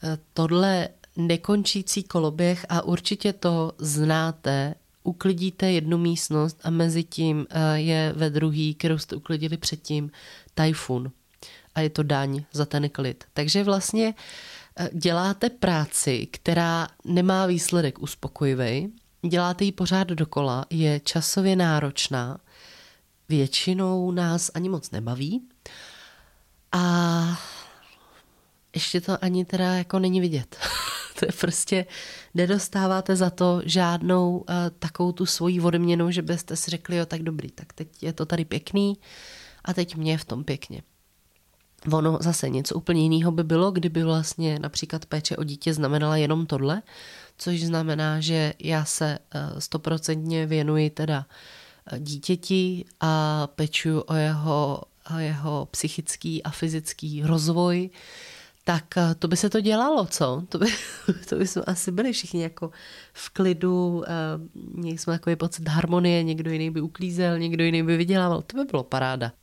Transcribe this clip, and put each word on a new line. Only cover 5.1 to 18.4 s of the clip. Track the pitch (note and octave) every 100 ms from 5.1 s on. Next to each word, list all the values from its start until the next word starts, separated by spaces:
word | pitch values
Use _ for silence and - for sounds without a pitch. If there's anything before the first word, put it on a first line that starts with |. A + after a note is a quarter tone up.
| F3 F#3+ F3 F#3 - F#3+
jednu | F3 D#3 E3+
místnost | E3+ E3+ - D#3 D#3+ -
a | E3
mezi | E3 E3 E3 E3+
tím, | - D#3+ D3+ -
eh, | D#3+ D#3 D3+
je | D#3+ D#3+ D#3 D3+
ve | D#3+
druhý, | D3 D#3 D3+ D#3 D3+
kterou | E3 D#3+
jste | - D#3
uklidili | - D#3+ D#3 E3
předtím, | - D#3 - D3+ D3 - - - - -
tajfun. | D#3 D#3 - B2+ C3 - _ _ - - - -
A |
je | D#3
to | D#3
daň | D3 C#3+ C#3 C#3 D3
za | C#3+ D3
ten | C#3+ D3
klid. | - C3 B2+ - -
Takže | D3+ G3 G3+
vlastně, | G3 - A3 A3 G#3+ - - - - - -
eh, | F3
děláte | E3+ F3 E3+ F#3+ G3 A#3+
práci, | B3 - E3 D3 - - B2+ -
která | - - E3+ E3+ E3 D#3+ - -
nemá | F3+ F#3 F#3+ F#3+
výsledek | F3 F3 F3 D3 -
uspokojivý, | C#3+ - C3+ -